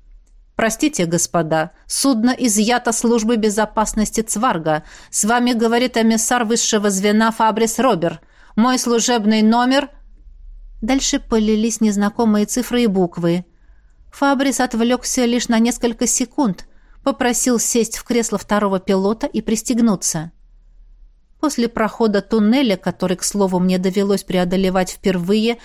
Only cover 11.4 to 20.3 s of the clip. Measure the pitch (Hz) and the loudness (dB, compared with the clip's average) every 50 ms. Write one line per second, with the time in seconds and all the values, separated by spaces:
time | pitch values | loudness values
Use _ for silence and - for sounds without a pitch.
11.4 | 214 214 220 214 220 233 214 - 226 214 202 202 202 208 208 - 233 220 214 208 | 2 2 2 2 0 -2 0 0 0 0 2 0 0 -2 0 0 0 2 2 2
12.4 | 208 208 - 254 226 - 247 247 240 226 185 190 180 175 - 170 170 170 170 180 | 0 0 -2 -4 -4 -2 0 0 2 2 2 2 0 0 -2 -2 0 0 0 0
13.4 | 180 - _ _ - - - - _ _ _ _ - - - - 285 277 285 247 | -4 -8 _ _ -20 -20 -20 -20 _ _ _ _ -20 -20 -6 -2 0 0 2 2
14.4 | 277 277 240 - 254 247 - 220 233 240 247 247 - - - 262 247 233 240 247 | 0 -2 0 0 -2 -2 0 0 0 0 0 -2 -2 -4 -2 0 0 0 0 -2
15.4 | - - 233 226 226 240 254 - - 247 220 - 247 226 - - 254 - - - | 0 0 0 2 2 0 0 -2 -4 -4 -2 -2 -2 -2 -2 -2 -4 -4 -2 -2
16.4 | 294 214 180 - - - - - - _ - - - 277 269 - 247 240 247 - | -2 -2 -2 -4 -10 -18 -20 -20 -20 _ -20 -6 -4 -4 -4 -2 -2 -2 0 0
17.4 | - 262 247 220 - - - 240 220 220 - - - - 247 233 226 - 208 180 | 0 0 0 0 0 0 0 0 0 0 -4 -10 -8 -2 -2 -2 -2 -2 -4 -6
18.4 | - - 208 208 208 196 190 185 - - 196 190 190 196 226 220 - 294 - 214 | -4 -2 0 0 0 0 -2 -2 0 0 0 0 2 0 -2 -2 -4 -4 -4 -4
19.4 | - - 226 220 - - 254 226 233 233 196 175 - - - 165 156 165 | -2 -2 -4 -4 -2 -2 0 2 2 2 2 0 -2 -4 -4 -6 -8 -8